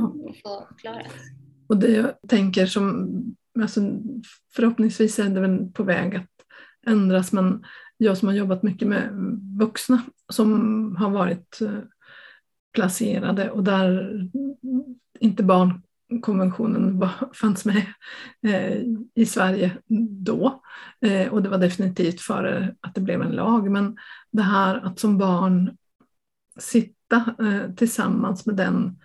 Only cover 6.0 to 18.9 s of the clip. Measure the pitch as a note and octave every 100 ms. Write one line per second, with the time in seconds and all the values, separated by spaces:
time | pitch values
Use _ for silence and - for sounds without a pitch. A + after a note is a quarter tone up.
6 | F3 F#3+ F#3 _ _ - - _ - G#3+
7 | F#3+ F#3 F#3 G3+ F#3 - - - - -
8 | G#3+ F#3+ G3 G3 F#3+ F#3 G#3 F3+ G#3+ -
9 | - G3+ F#3 G3+ G3 G3 A3 - - B3+
10 | - - - - G#3+ G#3+ G#3+ A3 G#3+ F3+
11 | G#3 G3+ F3+ F3 - - G#3+ G3+ - _
12 | _ - - - _ _ _ - F#3 -
13 | A3 G3+ G3 F#3 F#3+ G#3+ F#3+ G3 F#3 F#3
14 | F#3+ G#3+ F3+ C4+ C#4 C#4 B3+ B3+ C4+ B3
15 | _ - A3+ F#3+ F#3+ F#3 F#3 F3+ - _
16 | _ A#3 A#3 F#3+ F#3 F#3 A3+ - F#3+ F#3
17 | F#3 - C4+ - A3 G3 G#3+ G3 F#3 -
18 | - - - - G#3+ G3 - G#3 B3